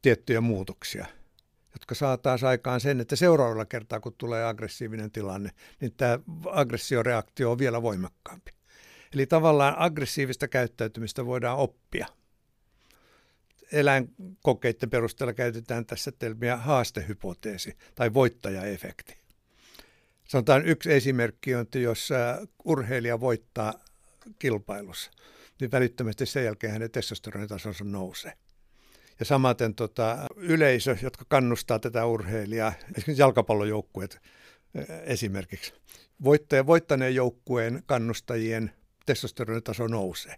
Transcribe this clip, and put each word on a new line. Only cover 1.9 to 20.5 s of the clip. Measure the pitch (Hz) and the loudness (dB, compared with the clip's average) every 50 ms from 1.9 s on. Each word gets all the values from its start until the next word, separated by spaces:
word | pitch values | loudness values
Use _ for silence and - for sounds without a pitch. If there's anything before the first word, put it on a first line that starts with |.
| 123 | -6
saa | - 147 135 131 | -2 0 0 0
taas | 123 - 143 127 123 120 | 2 2 0 2 2 4
aikaan | 131 127 120 - 131 127 123 | 2 2 2 0 -2 -2 0
sen, | 113 143 143 127 | 0 0 0 0
että | 117 - 147 | 0 -2 0
seuraavalla | 127 170 180 165 147 131 117 113 110 110 | 4 6 8 8 8 6 4 2 -2 -4
kertaa, | 104 - 120 110 _ 110 110 | -6 -8 -10 -8 _ -10 -8
kun | - 123 - _ | -8 -10 -12 _
tulee | - 120 117 113 113 | -6 -4 -2 -2 -2
aggressiivinen | 113 113 104 113 101 - - 127 110 110 113 107 107 | -2 -4 -4 -8 -12 -10 -10 -10 -8 -8 -8 -8 -8
tilanne, | _ 113 104 98 92 98 101 101 - _ - - - _ | _ -8 -6 -6 -6 -6 -6 -8 -10 _ -20 -20 -12 _
niin | - 120 - | -8 -8 -2
tää | _ 131 123 120 127 - - 160 160 160 | _ 2 2 2 0 -2 -10 -14 -10 -8
aggressioreaktio | 185 190 185 143 120 117 113 - - 139 120 113 123 120 113 104 _ _ - 135 117 120 | -4 0 0 0 0 0 -6 -4 -2 0 0 2 2 0 0 -2 _ _ -2 0 0 2
on | 123 | 2
vielä | 135 127 113 117 117 | 0 0 0 0 -2
voimakkaampi. | 117 104 92 92 90 _ _ _ - - - _ - - _ _ _ _ - - - - - - _ - | -2 -2 -2 -6 -8 _ _ _ -20 -20 -18 _ -20 -20 _ _ _ _ -20 -20 -20 -20 -20 -20 _ -2
Eli | 139 135 | -2 0
tavallaan | 123 165 165 156 165 151 147 139 139 147 - | 4 4 6 6 6 6 8 6 4 4 4
aggressiivista | 156 175 156 147 139 - - - 139 131 127 - - 123 | 0 0 0 0 -4 -4 -2 -2 -2 -2 -2 -4 -4 -2
käyttäytymistä | - 131 123 120 - - 113 113 - 113 113 104 - - 127 | 0 0 0 0 -2 -4 -6 -6 -4 -6 -10 -8 -6 -8 -6
voidaan | 120 123 127 127 120 123 139 | -4 -4 -2 -2 -2 0 0
oppia. | 139 120 - _ _ _ - - - - _ _ _ _ _ _ _ _ _ _ _ _ _ _ _ _ _ _ _ _ _ _ _ _ _ _ _ _ _ _ - _ - | 0 0 -2 _ _ _ -6 -6 -6 -6 _ _ _ _ _ _ _ _ _ _ _ _ _ _ _ _ _ _ _ _ _ _ _ _ _ _ _ _ _ _ -16 _ 0
Eläinkokeitten | 151 143 143 135 135 127 - - _ 190 185 185 _ _ - 127 - - 123 113 - - 117 | 2 4 4 4 4 0 -2 -8 _ -18 -18 -18 _ _ 0 0 2 2 -2 0 0 -4 -2
perusteella | - 123 117 113 - - 135 123 117 | 0 0 0 0 -2 -4 -4 -4 -2
käytetään | - 127 120 117 117 113 - 123 117 117 | -2 -2 -2 -2 -6 -8 -6 -4 -6 -4
tässä | - 117 - - 143 131 | -6 -8 -8 -8 -10 -8
termiä | _ - 113 110 110 117 120 123 | _ -8 -8 -6 -4 -2 -2 -2
haastehypoteesi | 120 117 143 151 131 117 - - 107 87 80 104 - - 98 87 _ - 110 104 90 - - - - - - _ | -2 0 2 2 2 2 0 -4 -8 -8 -8 -10 -8 -8 -10 -10 _ -10 -10 -8 -8 -10 -12 -12 -18 -20 -20 _
tai | - 120 113 107 | -2 -2 2 4
voittajaefekti. | 139 131 120 - _ - 104 95 95 92 104 101 92 - 92 - - - - - - _ _ _ _ _ _ _ _ _ - - - - _ _ _ _ _ _ _ _ | 4 4 4 2 _ -8 -6 -6 -4 -4 -6 -6 -6 -10 -14 -14 -14 -20 -20 -20 -20 _ _ _ _ _ _ _ _ _ -20 -20 -20 -20 _ _ _ _ _ _ _ _
Sanotaan | _ - 135 113 - | _ -2 0 6 6